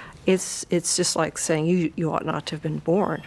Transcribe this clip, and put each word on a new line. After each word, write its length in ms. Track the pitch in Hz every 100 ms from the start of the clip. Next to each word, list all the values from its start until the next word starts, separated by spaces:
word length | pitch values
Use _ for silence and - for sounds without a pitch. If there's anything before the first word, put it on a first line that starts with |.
| - - -
it's, 400 | 185 - - -
it's 260 | 175 - -
just 220 | 175 175
like 200 | 156 -
saying 280 | - 156 165
you, 260 | 180 160 -
you 160 | 160
ought 120 | - 160
not 200 | 151 -
to 100 | 151
have 60 |
been 180 | 160 151
born. 440 | 165 190 175 156